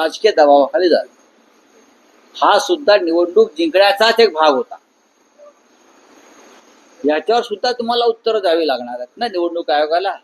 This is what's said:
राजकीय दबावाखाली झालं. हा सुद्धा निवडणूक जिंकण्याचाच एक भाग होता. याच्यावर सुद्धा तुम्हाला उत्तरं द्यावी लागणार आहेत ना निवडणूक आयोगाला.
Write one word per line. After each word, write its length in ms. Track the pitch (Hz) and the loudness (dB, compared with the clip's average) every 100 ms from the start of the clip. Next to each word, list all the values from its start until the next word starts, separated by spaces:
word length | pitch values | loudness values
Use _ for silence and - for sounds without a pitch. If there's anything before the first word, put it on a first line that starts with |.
राजकीय 300 | 160 - 214 | -6 -2 0
दबावाखाली 580 | 180 147 143 135 160 180 | 4 4 4 4 0 0
झालं. 220 | 147 - _ _ _ _ _ _ _ _ _ _ _ _ - | 0 -2 _ _ _ _ _ _ _ _ _ _ _ _ -2
हा 240 | 151 202 | 0 0
सुद्धा 360 | - 170 143 202 | 0 -2 2 2
निवडणूक 540 | 175 165 175 185 220 - | 2 0 0 2 0 0
जिंकण्याचाच 600 | 165 175 202 196 220 226 | -2 2 2 2 0 2
एक 120 | 220 | 2
भाग 200 | 156 156 | 2 0
होता. 220 | 131 117 87 _ _ _ _ _ _ - _ _ _ _ _ _ _ - - - - _ _ _ _ 139 | 0 -4 -12 _ _ _ _ _ _ -20 _ _ _ _ _ _ _ -20 -20 -20 -20 _ _ _ _ -2
याच्यावर 360 | 151 151 233 | -2 0 -2
सुद्धा 300 | 233 202 247 | -2 -6 -4
तुम्हाला 340 | 240 226 240 233 | -4 -4 0 0
उत्तरं 360 | 226 226 220 | -2 -2 -2
द्यावी 260 | 190 165 160 | 0 0 0
लागणार 320 | 127 120 123 | -2 -6 -12
आहेत 180 | 123 - | -12 -10
ना 100 | 233 | -6
निवडणूक 420 | 185 170 165 170 | -4 -4 -4 -2
आयोगाला. 460 | 147 151 170 190 165 | -2 0 -2 -4 -8